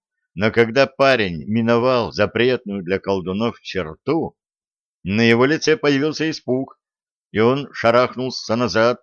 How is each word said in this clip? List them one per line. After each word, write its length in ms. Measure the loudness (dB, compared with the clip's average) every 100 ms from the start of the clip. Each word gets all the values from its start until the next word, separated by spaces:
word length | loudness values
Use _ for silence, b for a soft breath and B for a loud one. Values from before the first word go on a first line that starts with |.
| _ _ _
но 160 | -2 0
когда 360 | 2 2 2 0
парень 580 | 2 2 2 0 -4 -4
миновал 640 | -2 2 2 2 0 -2
запретную 680 | -2 -2 0 0 0 -4 -8
для 160 | -4 -4
колдунов 600 | -2 -4 -4 -4 -4 -6
черту, 760 | -10 -8 -8 -8 -4 -4 -4 _ _ _ _ _ _ _
на 180 | -4 2
его 240 | 4 4
лице 320 | 4 2 0 0
появился 540 | 2 0 -2 -2 -4
испуг, 500 | -6 -4 -4 -4 _ _ _ _ _ _
и 100 | 0
он 280 | 2 0 -4
шарахнулся 840 | -2 2 2 2 -2 -8 -6 -4 -2
назад, 440 | 0 2 2 0